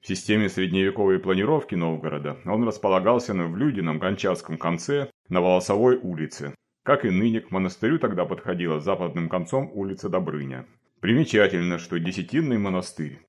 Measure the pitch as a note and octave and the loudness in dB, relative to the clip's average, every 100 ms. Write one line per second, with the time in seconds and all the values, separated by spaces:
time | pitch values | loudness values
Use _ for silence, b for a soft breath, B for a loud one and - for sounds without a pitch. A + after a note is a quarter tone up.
0 | - F#2 - G#2+ G#2 F#2+ F#2+ F#2 F#2+ G2 | -6 -6 2 2 2 0 0 2 2 2
1 | G2 F#2+ F2+ F#2 G#2 D3+ - F#2 E2+ D#2+ | 2 2 2 2 2 2 0 -2 -2 -2
2 | D#2+ D2+ D2 C#2+ F2+ G#2 A#2 - G#2 F#2 | -4 -6 -6 -8 -4 0 0 0 2 2
3 | F#2 A#2+ A#2+ G2 E2+ E2+ D3 G#2+ E2 D#2 | 4 2 0 -2 -2 0 -2 0 -2 -2
4 | F#2 G2 G2+ F2 - D#2+ E2+ E2+ - C#3+ | -2 0 0 -2 -4 -4 -2 -2 0 -2
5 | C#3 _ _ F2+ F2+ F2+ F2+ G2+ B2 B2+ | -2 _ _ 2 4 4 4 4 4 4
6 | F#2 E2 D#2 - C#2+ C#2 _ _ - C#3 | 0 -6 -6 -6 -12 -12 _ _ 0 2
7 | A#2 F#2 A2+ A2+ - F#2+ F#2 - A2 D#3 | 2 2 2 0 -2 -2 -2 0 0 0
8 | A#2+ F#2 F2 F2+ - F2+ E2+ D#2 D2+ G2 | 0 0 -2 -4 -4 -2 0 -2 -2 -2
9 | F2 D#2+ E2 F#2 E2+ C3+ C3+ G#2 G2 F#2+ | -2 -4 -2 -4 -2 -2 -4 -6 -6 -6
10 | G#2 F#2 E2 D2 C#2 B1+ B1+ _ _ _ | -2 -2 -2 -6 -8 -10 -14 _ _ _
11 | F2+ A#2+ D#3+ A2 G2+ F#2 F2+ E2+ - F2 | 2 4 4 6 4 4 0 -2 -4 -4
12 | E2 F#2+ E2+ C#3 D#3+ A#2 G2+ F#2 F2 - | -2 -4 -4 -2 0 0 0 -2 -4 -8
13 | D2+ C2+ | -10 -10